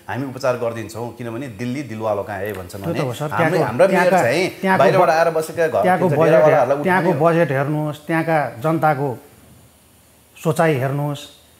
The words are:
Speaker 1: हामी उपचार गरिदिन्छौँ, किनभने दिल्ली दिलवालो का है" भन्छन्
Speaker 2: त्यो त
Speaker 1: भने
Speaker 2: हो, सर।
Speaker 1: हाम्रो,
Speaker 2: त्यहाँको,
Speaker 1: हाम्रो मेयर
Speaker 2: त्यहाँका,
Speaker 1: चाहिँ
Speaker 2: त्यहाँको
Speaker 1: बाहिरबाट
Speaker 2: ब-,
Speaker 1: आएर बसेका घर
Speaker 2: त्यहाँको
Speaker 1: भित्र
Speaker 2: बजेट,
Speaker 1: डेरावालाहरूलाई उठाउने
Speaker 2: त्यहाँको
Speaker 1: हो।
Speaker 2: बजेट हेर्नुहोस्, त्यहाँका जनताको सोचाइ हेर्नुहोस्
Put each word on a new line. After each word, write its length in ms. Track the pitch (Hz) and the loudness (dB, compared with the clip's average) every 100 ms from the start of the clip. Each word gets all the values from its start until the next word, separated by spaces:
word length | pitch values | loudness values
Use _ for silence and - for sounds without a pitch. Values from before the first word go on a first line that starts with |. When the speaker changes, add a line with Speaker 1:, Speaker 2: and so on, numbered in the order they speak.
| - | -10
Speaker 1:
हामी 160 | 110 139 | -8 -8
उपचार 320 | 120 131 120 | -4 -4 -2
गरिदिन्छौँ, 560 | 117 113 104 107 120 | -4 -6 -10 -10 -10
किनभने 340 | 110 120 113 139 | -10 -10 -10 -10
दिल्ली 360 | 98 123 131 | -8 -6 -6
दिलवालो 400 | 131 110 110 104 | -8 -6 -4 -2
का 100 | 98 | -4
है" 200 | 98 104 | -8 -8
भन्छन् 280 | 95 92 101 | -8 -12 -10
Speaker 2:
त्यो 120 | 160 | -6
त 40 | 165 | -4
Speaker 1:
भने 20 | |
Speaker 2:
हो, 140 | 135 | -4
सर। 160 | 113 147 | -6 -6
Speaker 1:
हाम्रो, 80 | 110 | -2
Speaker 2:
त्यहाँको, 280 | 156 175 139 | 0 0 0
Speaker 1:
हाम्रो 220 | 120 185 | 2 2
मेयर 20 | |
Speaker 2:
त्यहाँका, 340 | 180 180 180 | 4 4 4
Speaker 1:
चाहिँ 260 | 117 151 196 | 2 0 -2
Speaker 2:
त्यहाँको 300 | - 190 190 | -2 0 4
Speaker 1:
बाहिरबाट 280 | 147 185 175 | 4 4 4
Speaker 2:
ब-, 40 | |
Speaker 1:
आएर 180 | 160 170 | 4 2
बसेका 380 | 160 160 165 160 | 0 -4 -2 0
घर 140 | 196 | 2
Speaker 2:
त्यहाँको 240 | 180 180 180 | 2 2 2
Speaker 1:
भित्र 160 | 143 | 4
Speaker 2:
बजेट, 120 | 160 | 4
Speaker 1:
डेरावालाहरूलाई 480 | 160 156 139 123 143 | 6 6 4 2 0
उठाउने 20 | |
Speaker 2:
त्यहाँको 280 | 165 180 170 | 2 2 2
Speaker 1:
हो। 140 | 151 165 | 2 2
Speaker 2:
बजेट 260 | 165 165 | 4 2
हेर्नुहोस्, 560 | 135 143 151 151 147 - | 0 -2 -2 -4 -8 -4
त्यहाँका 320 | 165 160 160 131 113 | -2 0 0 -2 -4
जनताको 600 | 151 165 156 139 143 117 - - - - _ _ _ _ _ _ _ - | -2 0 0 0 -2 -6 -14 -20 -20 -20 _ _ _ _ _ _ _ -6
सोचाइ 300 | 165 156 165 | -2 2 2
हेर्नुहोस् 500 | 139 135 143 143 143 - - _ | 2 -2 -2 -4 -6 -12 -20 _